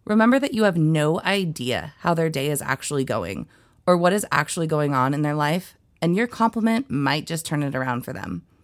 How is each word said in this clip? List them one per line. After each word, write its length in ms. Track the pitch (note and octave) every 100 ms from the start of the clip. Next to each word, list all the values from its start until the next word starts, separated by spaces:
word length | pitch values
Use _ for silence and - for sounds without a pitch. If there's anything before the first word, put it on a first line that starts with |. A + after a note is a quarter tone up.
| -
remember 340 | G#3+ A3 C4
that 140 | C#4
you 100 | A3
have 140 | G#3+ E3+
no 420 | D#3 D#3+ D3+ E3+
idea 720 | - G3 F3+ D3+ B2 G#2+ C#3+ -
how 140 | E3+
their 160 | E3 E3
day 180 | D3 C#3+
is 140 | C#3+
actually 420 | - C3+ - D3
going 440 | C3 A2 F2 F#2 - _ _ _ -
or 120 | F3
what 160 | F3
is 120 | G3+ -
actually 360 | - D3+ - D#3+
going 260 | D#3 D3
on 200 | C3+ C3
in 100 | D3
their 100 | D3
life, 420 | D3+ D3 F3+ - - _ _
and 140 | E3 F#3
your 120 | A#3
compliment 600 | - A3+ A#3 A3 A3+ C4+
might 380 | C3+ C#3 D3+ -
just 180 | D#3+ -
turn 180 | D3+
it 120 | C#3 C3
around 260 | C3 B2
for 120 | B2
them. 300 | B2+ - F2+ - _